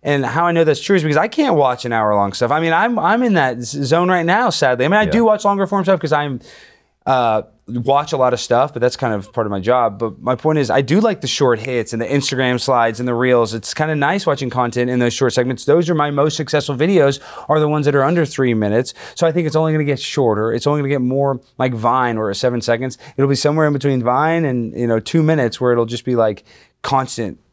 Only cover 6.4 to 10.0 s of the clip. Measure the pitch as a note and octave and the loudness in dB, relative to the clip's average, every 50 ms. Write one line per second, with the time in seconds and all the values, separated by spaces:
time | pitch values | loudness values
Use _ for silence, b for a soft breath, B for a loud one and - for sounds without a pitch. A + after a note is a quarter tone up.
6.4 | B B B B B B B B B B B _ _ - C3 C3 A#2+ A#2 A2 A2 | B B B B B B B B B B B _ _ 0 2 2 2 2 2 0
7.4 | - - _ _ _ - A#2 A#2+ A#2 C3 C3+ C#3 D3+ D3+ - C#3 B2+ B2+ B2 A#2 | -2 -6 _ _ _ -8 -8 -6 0 2 2 2 2 0 0 2 2 2 2 0
8.4 | - - B2 A#2 C3+ C#3 - B2 A2+ B2 - - - A#2+ A2 G2+ F#2+ - - - | -2 0 2 2 2 0 0 -2 -2 -2 0 0 -4 -2 -2 -4 -6 -8 -4 -4
9.4 | A2+ G#2 G2+ G2 F#2 G#2+ B2 B2+ A#2+ A2+ G2+ G2 | -4 -2 -4 -4 0 2 2 2 2 0 -2 -4